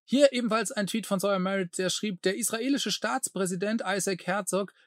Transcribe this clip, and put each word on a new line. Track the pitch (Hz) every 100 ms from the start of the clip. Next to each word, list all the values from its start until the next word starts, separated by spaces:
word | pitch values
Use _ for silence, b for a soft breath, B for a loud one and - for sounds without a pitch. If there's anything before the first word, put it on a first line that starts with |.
Hier | - 262 277
ebenfalls | 247 233 220 196
ein | 214 190
Tweet | 220 -
von | 190
Sawyer | 202 196
Merritt, | 185 196 175 -
der | 185
schrieb, | - 214 180
der | 185 226
israelische | - 226 254 277 214
Staatspräsident | - 214 254 - 180 185 180 202 226 185
Isaac | 196 196 180 -
Herzog | 202 190 185 196 b